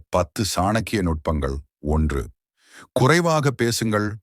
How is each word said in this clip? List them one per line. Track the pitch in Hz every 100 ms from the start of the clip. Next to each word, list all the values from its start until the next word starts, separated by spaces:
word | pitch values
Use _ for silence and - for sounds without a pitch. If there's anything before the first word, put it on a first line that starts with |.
| -
பத்து | 90 87 -
சாணக்கிய | 107 - 95 110 98 107
நுட்பங்கள். | 87 78 82 78 67 67 - _ 73
ஒன்று, | 76 78 69 55 - _ _ _ - -
குறைவாக | - 127 165 170 156 143
பேசுங்கள், | 123 117 117 113 104 104 110